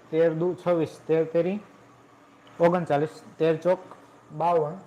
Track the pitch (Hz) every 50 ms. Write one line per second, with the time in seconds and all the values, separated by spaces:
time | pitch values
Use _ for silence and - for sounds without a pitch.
0 | - - 160 160 165 165 156 160 170 180 175 - - 175 175 165 156 - - -
1 | - - 156 160 160 160 - 170 165 180 196 208 - - - - - - - -
2 | - - - - - _ - - - - - - 170 170 170 180 170 - 147 143
3 | 151 156 - - - - - - 160 165 160 156 - 175 185 180 - - - -
4 | - - - - - - 151 151 160 170 175 165 147 147 175 190 -